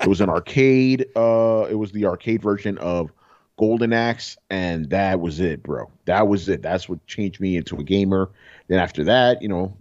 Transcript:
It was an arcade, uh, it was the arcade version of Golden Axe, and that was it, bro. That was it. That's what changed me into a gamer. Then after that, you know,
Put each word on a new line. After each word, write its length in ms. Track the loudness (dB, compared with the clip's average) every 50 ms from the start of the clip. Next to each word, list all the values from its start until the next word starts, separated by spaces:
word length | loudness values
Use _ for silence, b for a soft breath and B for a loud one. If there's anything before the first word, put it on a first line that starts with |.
It 60 | B 2
was 140 | 2 2
an 80 | 2 2
arcade, 760 | 0 0 -2 -2 2 4 4 6 6 4 4 2 2 0 -2 -4 -2
uh, 520 | 0 2 4 4 4 4 2 2 2 0 -2
it 60 | -2
was 160 | -4 -4 -6
the 140 | -4 -2 0
arcade 360 | 0 -2 -2 -2 -2 -2 -2
version 360 | 0 0 -2 -2 -2 -6 -6 -6
of 340 | -4 -4 -2 -2 -4 -6 -10 b b b b b b b b 0
Golden 360 | 0 2 2 2 2 2 2
Axe, 440 | 2 2 0 -2 -4 -8 -14 -16 -16 _ -6
and 400 | -4 -4 -2 -2 -4 -4 -4 -2
that 300 | 0 0 0 0 0 -2
was 200 | -2 -4 -4 -2
it, 220 | -2 -2 -4 -4 -8
bro. 280 | -8 -8 -8 -10 -12 _ _ _
That 220 | 0 2 2 2 2
was 180 | 2 0 0 -2
it. 120 | -4 -4
That's 260 | -2 -4 -4 -4 -4 -6
what 160 | -10 -12 -12 -12
changed 340 | -8 -6 -6 -6 -6 -4
me 160 | -4 -2 -2 -2
into 180 | -4 -6 -8 -8
a 60 | -4
gamer. 480 | 0 0 2 2 2 0 0 -2 -2 B B B B B B B B
Then 100 | 0 2
after 240 | 2 0 -2 -2 0
that, 360 | 2 4 4 4 4 2 0
you 60 | -2 -4
know, 260 | -4 -4 -4 -6 -8 -12